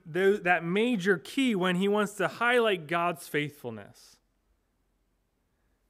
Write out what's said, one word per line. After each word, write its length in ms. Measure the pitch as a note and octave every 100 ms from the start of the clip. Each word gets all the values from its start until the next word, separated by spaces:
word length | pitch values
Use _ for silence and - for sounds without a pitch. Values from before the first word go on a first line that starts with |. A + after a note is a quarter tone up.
| E3
the, 340 | D#3+ G3 G3+
that 200 | F3+ F3
major 540 | E3 G3 A#3+ A#3 F3+ F3
key 360 | - - C4
when 220 | G3+ F#3 F3+
he 120 | G3
wants 260 | G#3 G3+
to 120 | - E3+
highlight 580 | - A#3 B3 A3 F#3+ D3
God's 420 | E3+ F3 F3 -
faithfulness. 880 | D3+ D3 - B2 A2 G2+ - - _ _ _ _ _ _ _ _ _ _ _ _ _ _ _ _ _ _